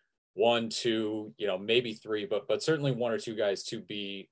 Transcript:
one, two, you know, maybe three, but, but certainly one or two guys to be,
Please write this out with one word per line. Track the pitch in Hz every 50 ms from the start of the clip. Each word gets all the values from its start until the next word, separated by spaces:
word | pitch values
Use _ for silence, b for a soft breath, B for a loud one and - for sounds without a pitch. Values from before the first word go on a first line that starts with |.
| _ _ _ _ _ _ -
one, | 92 107 117 117 117 117 110
two, | 107 - - 120 113 113 110 107 110 110 107 107 110
you | - 104
know, | 101 92
maybe | 92 101 107 117 123 123 117 104
three, | - - 107 110 104 101
but, | 98 107 98 -
but | - 110 107
certainly | - 156 160 147 143 139
one | 127 113 120 117
or | 113 104
two | - 120 113
guys | 107 107 101 98 - -
to | - 120 107
be, | 95 - 104 104 101 98 98 98 - _